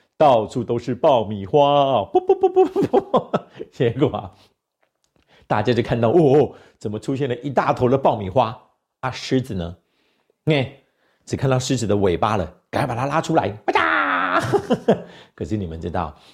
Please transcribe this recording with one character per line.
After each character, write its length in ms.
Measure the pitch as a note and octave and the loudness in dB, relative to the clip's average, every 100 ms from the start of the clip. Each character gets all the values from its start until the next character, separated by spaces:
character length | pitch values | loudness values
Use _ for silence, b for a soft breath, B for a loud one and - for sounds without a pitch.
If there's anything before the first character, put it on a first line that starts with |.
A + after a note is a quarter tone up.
| b - | b 2
到 300 | D3+ A#2+ G2+ | 4 4 2
处 180 | B2+ | -6
都 140 | A2+ A#2+ | -6 -6
是 160 | - | -6
爆 280 | A#2+ D#3+ B2+ | 0 2 2
米 220 | G2+ G#2+ | 0 -6
花 260 | F#2+ D3+ C#3+ | -2 2 4
啊， 340 | C#3+ C3+ A#2+ | 4 2 0
啵， 140 | G2 F4+ | 0 0
啵， 120 | F#4 F#4+ | 2 2
啵， 120 | F#4+ | 2
啵， 160 | F#4 | 2
啵， 360 | F#4 - - F#4+ | 2 2 0 0
啵。 300 | - A#3+ - - - | 0 -2 -2 -6 -6
<laughs> 200 | - - | -18 -12
结 200 | - A#2+ | -2 -2
果 180 | A#2+ C3+ G2+ | 0 -2 -2
啊， 160 | G2 - b _ _ _ _ _ _ _ _ b b | -10 -18 b _ _ _ _ _ _ _ _ b b
大 160 | G#2+ | -2
家 120 | G#2+ | 0
就 80 | A#2 | 0
看 180 | A#2+ A#2+ | 0 0
到、 80 | A#2 | 2
哦， 60 | E3 D3+ D3 | 4 6 4
哦， 140 | A#2+ B B B | 2 B B B
怎 120 | A2 | -10
么 80 | G#2 | -8
出 160 | - | -6
现 140 | C3+ C#3 | -4 -4
了 80 | A#2+ | -4
一 140 | D3 | -4
大 240 | C3 C#3+ | -2 0
坨 120 | D3 B2 | 2 2
的 120 | C3 | 2
爆 180 | D#3 A2+ | 2 0
米 140 | F#2+ | -2
花？ 280 | B2+ A2 A#2+ _ _ _ _ | 0 0 -2 _ _ _ _
啊， 100 | B2+ | -10
狮 320 | - - C3 | -8 -2 -2
子 100 | B2+ | -2
呢？ 240 | F#2+ E2+ F2+ _ _ _ _ _ _ - | -6 -8 -10 _ _ _ _ _ _ -2
哎， 260 | D3 A#2 - _ _ _ _ - | 0 -2 -8 _ _ _ _ -10
只 100 | - | -4
看 140 | C3+ | 0
到 80 | B2+ | -2
狮 180 | B2+ B2+ | 0 -2
子 100 | G#2+ | 0
的 80 | |
尾 220 | G2+ F#2+ E2 | 0 0 0
巴 220 | A2 G#2+ | 0 -2
了， 120 | E2 - _ | -4 -10 _
赶 120 | - | -4
快 40 | C3 | -4
把 120 | A#2 | -4
它 60 | |
拉 160 | C#3 D3+ | -4 -2
出 140 | - | 0
来， 160 | D#3+ G2+ G#2 - | 0 0 -4 -2
吧 720 | - E4 D#4 C#4+ - F3+ - | 0 2 0 0 -2 -2 -2
嗒。 560 | - G4+ - B3 - F3 | 0 -2 -2 -2 0 -2
<laughs> 0 | - B B | -2 B B
可 100 | - | -12
是 100 | F#2+ | -6
你 120 | G#2+ F2+ | -6 -6
们 120 | E2 | -8
知 120 | F2 | -8
道， 260 | F2+ D#2+ - b | -6 -6 -10 b